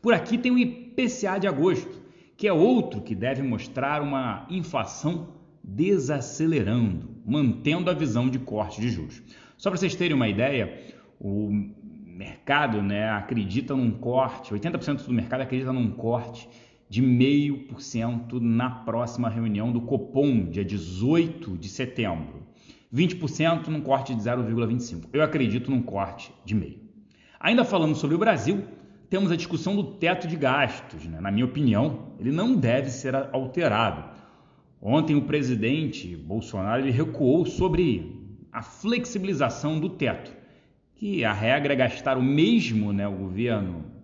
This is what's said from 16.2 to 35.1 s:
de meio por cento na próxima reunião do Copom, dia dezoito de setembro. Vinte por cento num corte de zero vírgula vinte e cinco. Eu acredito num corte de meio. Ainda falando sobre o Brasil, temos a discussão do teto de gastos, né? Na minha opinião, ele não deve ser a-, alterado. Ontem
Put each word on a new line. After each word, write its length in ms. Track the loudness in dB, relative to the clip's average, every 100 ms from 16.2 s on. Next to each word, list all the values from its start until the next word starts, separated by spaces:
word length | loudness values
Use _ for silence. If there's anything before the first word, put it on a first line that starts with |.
| -2 -12 -18 -20 -20 _ _
de 120 | 2
meio 580 | 4 6 6 6 2 -2 -8
por 120 | -14
cento 600 | -8 -4 -2 -4 -6 -2
na 300 | 2 2 2
próxima 580 | -4 -4 -2 -2 -2 -2
reunião 420 | -2 -2 0 0
do 120 | -2
Copom, 640 | 0 -2 0 2 4 4 2
dia 140 | -2
dezoito 920 | -2 -2 -6 -2 2 4 2 -2 -8 -8
de 120 | -10
setembro. 760 | -8 -8 -2 -2 -2 -8 -12 -18 _ -20 -20 _
Vinte 240 | 0 2
por 140 | 2 -6
cento 420 | 0 0 0 -2
num 100 | -4
corte 360 | 0 0 0 -4
de 40 |
zero 220 | -2 -2
vírgula 240 | 0 0 0
vinte 140 | -2
e 20 |
cinco. 240 | -4 -10 -6
Eu 100 | 0
acredito 480 | 0 2 0 0 0
num 100 | -2
corte 540 | 0 -4 -6 -8 -18 -20
de 120 | -4 -2
meio. 240 | -2 -10 -20 -20 -20 _ _ -4
Ainda 260 | 2 4
falando 300 | 4 4 2
sobre 220 | 2 0 2
o 20 |
Brasil, 460 | 4 2 2 -2 -4 -14 -20 -20 -4
temos 220 | 0 2
a 60 | 0
discussão 400 | -2 -4 -2 -2
do 80 |
teto 420 | -2 -2 0 0 -2
de 80 | -2
gastos, 680 | 2 2 2 -2 -12 -14
né? 160 | -12 -6
Na 100 | -2
minha 140 | 0
opinião, 720 | 0 2 4 4 2 -2 -12 -6
ele 140 | -2
não 240 | 0 2 4
deve 320 | 4 2 0
ser 260 | -4 -2
a-, 140 | -2 -2
alterado. 760 | -4 -2 0 2 2 2 0 -10 -18 -20 -20 _ _ _ _
Ontem 340 | 0 2 4